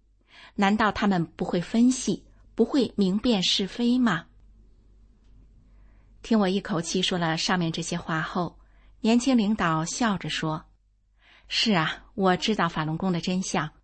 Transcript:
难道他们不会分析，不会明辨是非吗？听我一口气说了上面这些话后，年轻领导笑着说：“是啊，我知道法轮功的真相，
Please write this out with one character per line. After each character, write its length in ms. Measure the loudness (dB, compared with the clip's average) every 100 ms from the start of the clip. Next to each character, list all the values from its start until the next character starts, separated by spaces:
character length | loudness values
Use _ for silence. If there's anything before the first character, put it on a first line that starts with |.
| _ _ _ -20 -12 0
难 200 | 2 2
道 160 | 0
他 160 | 2 2
们 180 | 2 -2
不 200 | -4 -2
会 160 | -2
分 280 | 0 4 4
析， 360 | 2 -2 -4 -8 -20 -10 0
不 100 | 2
会 260 | 2 0 2
明 200 | 0 2
辨 240 | 2 2
是 240 | 2 0 -2
非 320 | -2 0 2
吗？ 280 | 2 0 -6 -20 -20 -20 -20 _ _ _ -20 _ -20 -20 -20 -20 _ -20 -20 -20 -20 -20
听 160 | 0 2
我 100 | 2
一 100 | 0
口 220 | -2 -4
气 200 | -2 -2
说 180 | -2 -2
了 180 | -2 -2
上 200 | -2 0
面 140 | -2
这 120 | -4
些 140 | -6 -8
话 240 | -4 -4
后， 380 | -4 -4 -6 -8 -20 _ -20 -4
年 180 | 2 2
轻 180 | 4 2
领 180 | 2 0
导 300 | 0 0 -2
笑 320 | -2 -2 -2
着 100 | -4
说 380 | -4 -4 -6 -10 _ _ _ _ _ _ -20 -8
：“是 260 | -2 2
啊， 300 | 2 0 -4 -10 0
我 200 | 2 2
知 200 | 0 0
道 120 | 0
法 160 | -2
轮 140 | -4 -2
功 160 | -2
的 80 | -2
真 200 | -2 -4
相， 300 | -2 -4 -4 -10